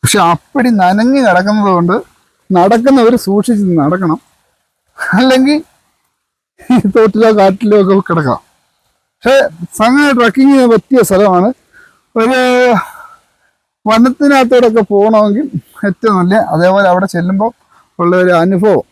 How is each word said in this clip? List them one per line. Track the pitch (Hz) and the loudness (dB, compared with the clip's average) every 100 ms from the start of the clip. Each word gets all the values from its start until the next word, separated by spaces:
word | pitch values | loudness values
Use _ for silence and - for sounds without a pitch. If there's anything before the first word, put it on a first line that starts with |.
പക്ഷെ | - 208 170 | 0 0 0
അപ്പടി | 170 _ 285 247 220 | -2 _ -4 -2 0
നനഞ്ഞു | 180 202 233 277 240 | 0 0 0 0 2
കിടക്കുന്നത് | 180 190 214 202 180 | 0 0 -2 0 0
കൊണ്ട് | 170 180 - _ _ _ _ 180 | 0 -2 -6 _ _ _ _ 0
നടക്കുന്നവർ | 185 226 247 269 233 240 - | 2 2 2 2 2 0 -2
സൂക്ഷിച്ച് | 202 208 220 196 165 | -4 -2 -2 0 0
നടക്കണം, | 143 180 185 160 _ _ _ _ _ _ _ _ - 190 | -2 -2 -4 -6 _ _ _ _ _ _ _ _ -6 -2
അല്ലെങ്കിൽ | 262 262 262 302 330 _ _ _ _ _ _ _ _ _ - 247 202 208 | 0 2 0 -2 -6 _ _ _ _ _ _ _ _ _ -2 0 0 0
തോട്ടിലോ | 220 208 220 214 | 0 2 0 2
കാട്ടിലോ | 196 196 220 208 | 0 0 0 0
ഒക്കെ | 190 196 - | 2 0 0
കിടക്കാം. | 165 143 120 _ _ _ _ _ _ _ _ | -4 -2 -6 _ _ _ _ _ _ _ _
പക്ഷെ | 233 269 - 160 175 - | 0 0 0 -6 -16 -4
സംഗതി | 220 269 294 247 | 0 0 0 0
ട്രക്കിങ്ങിന് | 233 - 269 277 247 | 0 2 2 4 2
പറ്റിയ | 226 - 262 208 | 0 0 0 0
സ്ഥലമാണ്. | 190 208 180 196 262 _ _ _ _ _ - | 2 2 2 0 -4 _ _ _ _ _ -4
ഒരു | 226 254 254 247 247 214 - - - - _ _ _ _ _ _ 214 | -2 0 0 0 2 0 -4 -16 -20 -20 _ _ _ _ _ _ -4
വനത്തിനകത്തോടൊക്കെ | 220 247 247 285 277 247 247 240 220 202 | 0 0 0 0 0 2 2 2 0 -2
പോകണമെങ്കിൽ | 202 208 220 214 202 302 - - - 208 | 0 0 2 0 -2 -6 -10 -12 -8 -8
ഏറ്റവും | 180 220 196 | -4 -2 0
നല്ല, | 180 208 - 156 | 0 0 -2 -2
അതേപോലെ | 175 190 196 | 0 0 0
അവിടെ | 180 196 | 0 -2
ചെല്ലുമ്പോൾ | 175 175 190 220 - _ _ _ _ | -6 -4 -2 -4 -6 _ _ _ _
ഉള്ള | 175 180 | -2 0
ഒരു | 180 175 | 2 2
അനുഭവം | 170 190 214 170 - | 0 0 0 0 -2